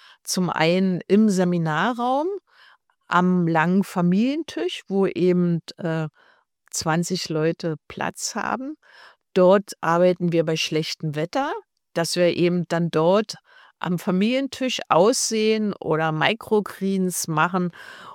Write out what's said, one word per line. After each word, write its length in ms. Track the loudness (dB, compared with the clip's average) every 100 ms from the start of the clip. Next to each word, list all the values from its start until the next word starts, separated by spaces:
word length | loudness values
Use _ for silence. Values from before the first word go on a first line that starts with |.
| -20 -20
Zum 260 | -8 -2 -2
einen 520 | 2 2 4 2 0 2
im 200 | 4 4
Seminarraum, 1000 | 4 2 2 0 0 -2 -2 -2 -2 -2 -6 _ _ -20 _ _ _ -2
am 380 | 2 2 2 2
langen 380 | 2 2 2 0
Familientisch, 960 | 0 2 2 2 -2 -6 -6 -6 -6 -4
wo 180 | 0 0
eben, 560 | 2 2 2 2 0 -4 -10
äh, 320 | -6 -4 -6 _ _ _ _ _ _
zwanzig 600 | -6 -2 0 -2 -4 -4
Leute 480 | -2 -2 -2 -4 -8 -10
Platz 480 | -8 -8 -6 -8 -6
haben. 400 | -4 -4 -6 -14 _ -20 -20 _ _
Dort 380 | 2 6 4 2 -6
arbeiten 540 | 0 4 4 2 0
wir 100 | 0
bei 140 | 0 -2
schlechtem 580 | -2 -4 -4 -6 -6 -4
Wetter, 380 | -4 -2 -4 -6 -10 _ _
dass 240 | -4 -4 0
wir 180 | 0 2
eben 300 | 2 0 -2
dann 240 | -2 0
dort 440 | 2 2 2 0 -8 _ -20 -20 _
am 180 | -4 -4
Familientisch 840 | -2 0 2 0 -4 -4 -4 -4 0
aussehen 840 | 4 4 2 0 0 0 0 -2 -4
oder 320 | -2 0 0
Microgreens 1200 | 0 0 -2 0 -2 -2 -6 -4 0 -2 -4 -4
machen. 420 | 0 0 0 -4 -6 -20 -20 -20